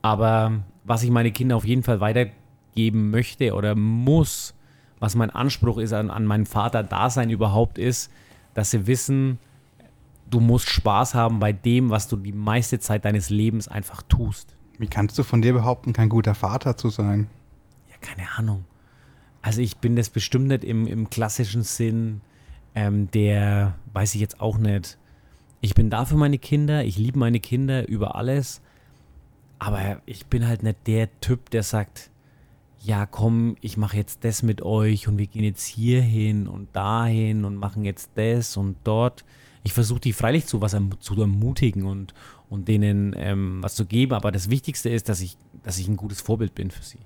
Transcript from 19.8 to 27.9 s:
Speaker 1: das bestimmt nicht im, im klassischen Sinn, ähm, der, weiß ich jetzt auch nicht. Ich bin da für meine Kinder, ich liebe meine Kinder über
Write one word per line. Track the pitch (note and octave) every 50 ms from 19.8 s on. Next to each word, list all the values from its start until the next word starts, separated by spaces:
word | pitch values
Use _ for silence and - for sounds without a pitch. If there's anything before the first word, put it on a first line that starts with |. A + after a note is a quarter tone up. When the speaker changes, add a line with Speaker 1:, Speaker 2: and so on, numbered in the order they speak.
| - A#2 A#2+
Speaker 1:
das | A#2+ A2+ -
bestimmt | - A2 - - - B2+ C3+
nicht | C3+ C3+ A#2+ -
im, | - A2+ A2 A2+
im | A2+ - A2+ A2 -
klassischen | - A#2 A2+ G#2+ - - B2 G2+ G2+ A#2+ A2
Sinn, | - - - A#2+ A2+ A2 A2+ A2+ A2+ G#2+ G#2 - _ _ _ - - - - - - _
ähm, | A2 G#2 G2+ G2+ G#2 G2+ F#2+
der, | - A2 G#2 G#2 G#2 G2+ G#2 G#2 G2+ G2+ G2+ F#2+ F2+ - - - -
weiß | F#2+ G#2 G#2 -
ich | G#2
jetzt | G#2+ - - -
auch | A2 A2+ G2+
nicht. | G#2+ G#2+ G#2 G2+ G2 E2 - - _ _ _ - _ _ - - _ _ _ - _
Ich | - G2+ -
bin | - A2 G#2+
da | A2+ A2 C3
für | B2 D3+
meine | D#3 D3 C#3+ C#3+ C3
Kinder, | - - D3+ D3 D3 D3 D3+ D3+ B2
ich | A2 F#2
liebe | G2 G#2+ B2+ B2+ C#3+
meine | B2 A#2 A#2+ A2+
Kinder | - - B2 B2 C3+ C3+ C3+ C3 A#2
über | -